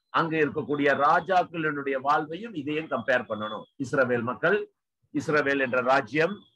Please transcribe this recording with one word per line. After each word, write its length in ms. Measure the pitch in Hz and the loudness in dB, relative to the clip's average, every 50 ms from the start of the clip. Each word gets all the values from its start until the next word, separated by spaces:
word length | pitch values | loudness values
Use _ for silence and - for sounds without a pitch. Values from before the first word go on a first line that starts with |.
| _ _ | _ _
அங்க 280 | - 139 160 165 156 | -2 -2 -2 0 2
இருக்கக்கூடிய 600 | 160 151 139 113 156 127 - 147 143 139 143 139 | 0 0 0 0 -4 -4 -4 -2 0 2 2 2
ராஜாக்களினுடைய 1040 | 131 143 151 165 180 170 165 190 180 170 - 165 170 160 156 147 143 135 139 135 131 | 4 4 4 4 2 2 2 0 0 0 0 -4 -4 -4 -2 -4 -4 -4 -4 -4 -2
வாழ்வையும் 540 | 127 139 147 156 156 151 160 180 220 233 214 | 0 0 0 0 0 -4 -8 -10 -10 -10 -10
இதையும் 340 | 160 131 143 151 151 160 147 | -8 -6 -4 -4 -4 -4 -4
compare 360 | 143 123 110 - 127 123 113 - | -6 -4 0 0 0 0 0 -2
பண்ணணும். 340 | 110 104 107 107 107 98 - - _ _ 139 | -6 -6 -6 -8 -8 -10 -12 -16 _ _ -8
இஸ்ரவேல் 380 | 117 147 139 131 120 123 120 113 | -2 2 2 2 4 2 0 0
மக்கள், 480 | 123 123 104 - 165 196 208 208 - _ _ _ _ _ _ _ _ _ | -2 -4 0 2 2 2 2 0 -4 _ _ _ _ _ _ _ _ _
இஸ்ரவேல் 480 | 143 131 156 151 151 139 139 139 139 | -4 -2 0 2 2 2 2 2 2
என்ற 200 | 135 123 120 127 | 0 0 0 0
ராஜ்யம், 580 | 120 127 135 139 127 104 120 156 160 175 208 190 - _ _ | 2 4 4 4 2 0 0 0 0 0 0 -6 -12 _ _